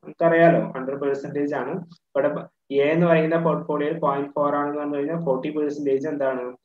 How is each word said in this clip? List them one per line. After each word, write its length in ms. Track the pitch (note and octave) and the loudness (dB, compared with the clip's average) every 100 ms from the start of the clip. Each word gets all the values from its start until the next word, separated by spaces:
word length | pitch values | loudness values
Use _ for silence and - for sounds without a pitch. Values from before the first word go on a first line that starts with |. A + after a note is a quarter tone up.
നമുക്കറിയാലോ, 580 | - - E3+ E3 E3 - - | -18 0 2 6 6 6 0
hundred 260 | C3 C3 C#3 | -6 -6 -4
percentage 500 | C#3 C#3 - C#3+ C#3+ C#3+ | -2 -4 -4 -4 -2 -2
ആണ്. 120 | B2+ E3+ - - _ | -4 -8 -10 -20 _
ഇവിടെ 180 | C#3+ C#3+ C#3 | 0 0 -2
പ-, 80 | - _ _ C#3 | -10 _ _ 2
എ 40 | C#3+ | 2
എന്ന് 140 | E3 E3+ | 4 4
പറയുന്ന 280 | E3 D#3+ E3 E3 | 4 4 2 2
പോർട്ട്ഫോളിയോയിൽ 500 | D3+ - D3 D3 E3 | 0 -2 -2 -2 0
പോയിന്റ് 260 | D3+ C#3 C#3+ - | 0 0 -4 -2
ഫോർ 160 | C#3+ D3 | 0 0
ആണെന്ന് 200 | D3 D3 | -2 -4
പറഞ്ഞു 160 | D3 D3 | -4 -4
കഴിഞ്ഞാൽ 220 | D3 E3+ E3 | -2 -2 -2
ഫോർട്ടി 240 | B2+ D3 D3+ | -2 -2 -2
പെർസെന്റേജ് 500 | D3 C#3+ C#3+ C3+ D3 | -4 -2 -2 0 -2
എന്താണ്? 320 | D3 C3+ C3 B2 B2+ | -2 -2 -2 -8 -12